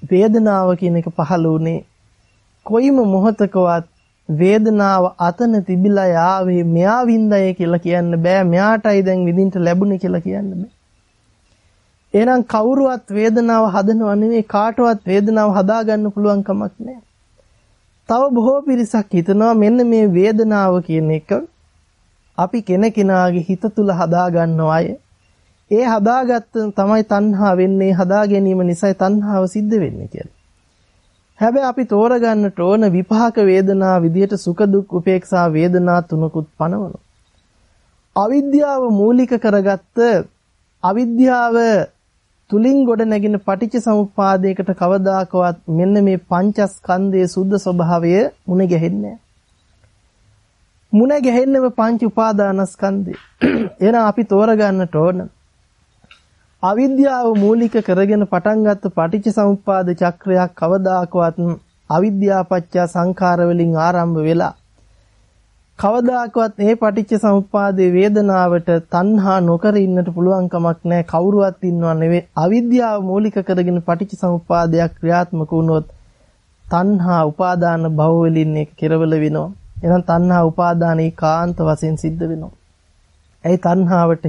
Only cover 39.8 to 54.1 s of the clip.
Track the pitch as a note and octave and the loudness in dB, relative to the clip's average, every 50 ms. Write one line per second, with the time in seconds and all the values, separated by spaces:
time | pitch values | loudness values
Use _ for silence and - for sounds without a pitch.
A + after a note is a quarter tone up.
39.8 | _ _ - A#3 A#3 A#3+ G#3+ E3 - - _ _ _ _ _ _ _ _ _ - | _ _ -2 0 2 2 2 0 -2 -4 _ _ _ _ _ _ _ _ _ -4
40.8 | - F3+ G3 A#3 B3+ A#3 A#3 A#3 B3+ C4 B3 B3 A#3+ A#3 A3+ A#3 A#3 A3+ G#3+ F3+ | -4 -2 0 0 -2 -2 2 2 2 4 4 2 0 0 0 2 2 2 2 0
41.8 | D3 - _ _ _ _ _ _ _ _ _ _ _ - G3+ G#3+ A3+ C4 C#4 C#4 | 0 -4 _ _ _ _ _ _ _ _ _ _ _ -2 0 2 2 2 2 2
42.8 | C4 A#3+ A3+ A3 A3+ A3 G#3+ G#3 G3+ G#3 G#3 G3 - G3+ G3 F#3+ A#3+ G#3+ - A#3+ | 2 2 0 0 0 0 0 0 0 -2 -2 -2 -2 -4 -4 -2 -4 -4 -4 -2
43.8 | - A3+ G#3+ G#3 G3+ G3+ - - G3 G3 F#3+ F#3 F#3 F#3+ F#3 G3+ F3+ G3 F3 - | 0 0 0 0 0 -2 -2 -2 0 2 2 0 0 -2 -2 -2 -4 -4 -2 -2
44.8 | F3+ F3+ G3 G3 F#3+ G3 F#3+ F#3+ F#3 - - F#3 F3+ F3 F3 - - - D#3+ E3 | 0 0 0 0 0 0 -2 -2 -4 -2 -2 0 0 0 -2 -6 -6 -4 -2 0
45.8 | F3+ G3 G#3 G#3 G3+ G3 F#3 F3+ - - F3+ F3 F#3+ G#3 G#3 A3 G3+ F#3 - - | 2 2 2 2 2 2 0 -2 -4 -4 -2 0 0 0 0 -2 -2 -4 -4 -10
46.8 | - - F3+ F#3 G3 G3 F#3+ F#3 F#3 F3+ - F#3 F#3+ F#3+ G#3 F#3+ - F#3 F3+ F3 | -4 -4 -2 -2 0 0 0 0 0 0 -2 -2 -2 -2 -2 -2 -2 -2 -2 -2
47.8 | E3+ E3 F3 E3+ E3+ E3+ F3+ G3 C4 D4 - _ - F#3+ F3+ F#3 F#3+ F3 F3 D#3+ | 0 0 0 0 2 2 2 2 0 -2 -6 _ -8 -2 -2 0 0 0 0 -2
48.8 | E3 E3 F#3+ G#3 G#3 G3+ A#3 A3+ _ _ _ _ _ _ _ _ _ _ _ _ | -2 -2 -4 -6 -8 -10 -12 -18 _ _ _ _ _ _ _ _ _ _ _ _
49.8 | _ _ _ _ _ _ _ _ _ _ _ _ _ _ _ _ _ _ _ _ | _ _ _ _ _ _ _ _ _ _ _ _ _ _ _ _ _ _ _ _
50.8 | _ - G#3+ G#3 A#3+ C4+ D4 D4 B3 B3+ A#3 B3 C4 C4+ C4+ C4 B3+ B3 B3 - | _ 0 2 2 2 2 0 0 0 0 0 2 2 2 2 0 0 0 0 0
51.8 | A3 A3+ A#3 A3 A#3+ G#3+ - A3+ A3 A3 G#3+ G3+ G3+ G3 F#3+ F#3+ F#3+ F3+ - - | 0 0 0 0 -2 -2 -2 -2 -2 0 0 0 0 0 0 -2 -4 -4 -6 -6
52.8 | G3+ G3 G3 G3 F#3+ - - - - _ _ - A#3+ C#4 C#4 A3+ A3 F3 - - | -4 -4 -4 -4 -6 -8 -10 -14 -16 _ _ -2 -2 0 0 -2 -4 -6 -4 0
53.8 | F#3 G#3+ A#3+ A#3 A3 G#3 | 0 2 2 2 2 0